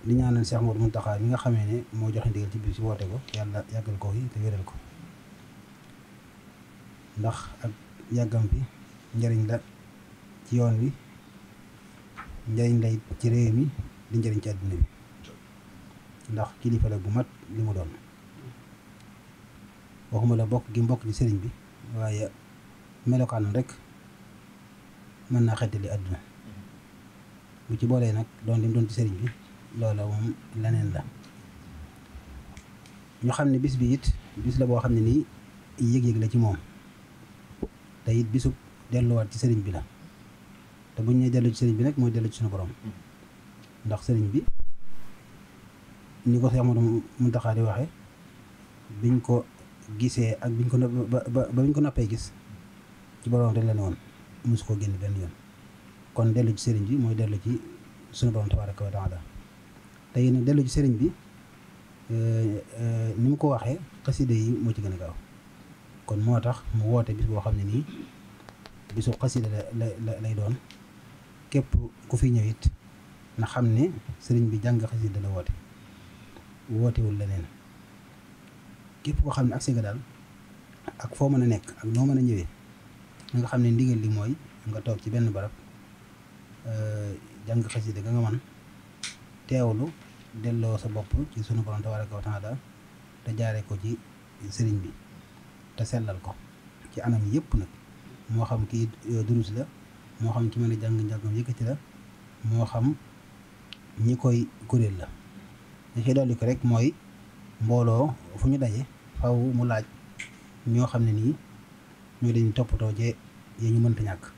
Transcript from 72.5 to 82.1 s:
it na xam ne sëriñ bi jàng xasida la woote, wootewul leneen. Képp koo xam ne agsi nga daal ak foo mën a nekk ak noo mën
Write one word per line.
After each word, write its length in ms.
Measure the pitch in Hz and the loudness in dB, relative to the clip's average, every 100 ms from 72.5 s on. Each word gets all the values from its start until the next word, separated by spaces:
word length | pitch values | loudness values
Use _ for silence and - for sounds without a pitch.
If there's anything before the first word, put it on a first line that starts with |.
it 200 | 110 - - - - - - - - | 0 -4 -4 -20 -20 -20 -20 -12 -6
na 80 | 110 | -4
xam 200 | 131 120 | 2 4
ne 240 | 113 170 127 - - | 4 2 0 -12 -14
sëriñ 280 | - 120 117 | 0 2 4
bi 80 | 107 | 2
jàng 180 | 117 117 | 2 0
xasida 400 | 110 113 110 98 | 0 -2 -2 -2
la 80 | 98 | -4
woote, 240 | 95 - - - - - - - - - - - - - | -4 -4 -6 -10 -20 -20 -20 -20 -20 -20 -20 -20 -20 -6
wootewul 460 | 113 120 117 110 101 | 0 2 2 -2 -2
leneen. 280 | 101 95 82 - - - - - - - - - - - - - - - | -4 -6 -8 -16 -20 -20 -20 -20 -20 -20 -20 -20 -20 -20 -20 -20 -20 -8
Képp 200 | 147 151 | -2 2
koo 80 | 143 | 2
xam 160 | 135 127 | 2 2
ne 60 | |
agsi 180 | - - | 0 0
nga 100 | 120 | 0
daal 160 | 101 120 - - - - - - - - - - | -2 -6 -12 -20 -20 -20 -20 -20 -20 -16 -16 -12
ak 160 | 117 | -14
foo 140 | - 139 | -2 2
mën 140 | 135 | 4
a 40 | 120 | 4
nekk 240 | 104 - - | 2 -4 -10
ak 60 | |
noo 200 | 110 117 | -2 2
mën 120 | 135 | 2